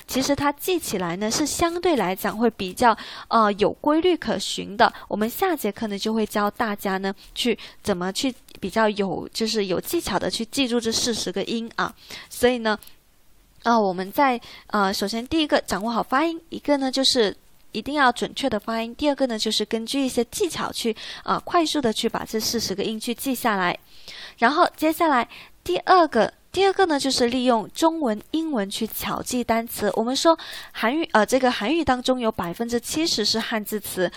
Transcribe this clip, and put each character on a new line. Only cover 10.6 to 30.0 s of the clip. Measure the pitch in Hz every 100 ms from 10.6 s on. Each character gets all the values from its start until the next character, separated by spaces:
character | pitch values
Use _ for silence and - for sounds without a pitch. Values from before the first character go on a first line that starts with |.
| 254
住 | 240
这 | 226
四 | 226 247
十 | 214 180
个 | 190
音 | - 226 226 -
啊。 | 180 - - - -
所 | - 247
以 | 247
呢， | 220 208 - - _ _ _ - _ _
呃， | 233 233
我 | 202
们 | 180 190
在， | 294 277 240 - - -
呃， | 208 190
首 | 202 202
先 | 226 254
第 | 320
一 | 302
个 | 294
掌 | - 190
握 | 220
好 | 226
发 | - 262 330
音， | 330 -
一 | -
个 | - 285
呢 | 262
就 | 254
是 | 269 254 208 - - - -
一 | 214
定 | 240
要 | 294 254
准 | - -
确 | - 269
的 | 214
发 | - 226
音， | 226
第 | 233 294
二 |
个 | 269 262
呢 | 220
就 | 220
是 | 208
根 | 208 226
据 | 226 269
一 | 262
些 | 247 233
技 | - 370
巧 | - 185
去， | - 233 214 - -
呃， | - 180
快 | - 349 311
速 | 302
的 | 240
去 | 214 226
把 | -
这 | - 220
四 | 220 233
十 | -
个 | 180
音 | - 220
去 | 240
记 | 233 269
下 | 240 240 196
来。 | 180 - - - - - - -
然 | 240
后 | 339 339 -
接 | 311
下 | 320 330
来 | 254 226 - - -
第 | - 359
二 | - 359 320
个， | 233 190 - _
第 | -
二 | 392
个 | 370 370
呢 | 285
就 | 269
是 | 254 240
利 | 254
用 | 247 226 175
中 | - 330 330
文、 | 262 214 -
英 | 320 320
文 | 254 196
去 | - 220
巧 | - 202 -
记 | - 247
单 | 233 226 233
词。 | - 208
我 | -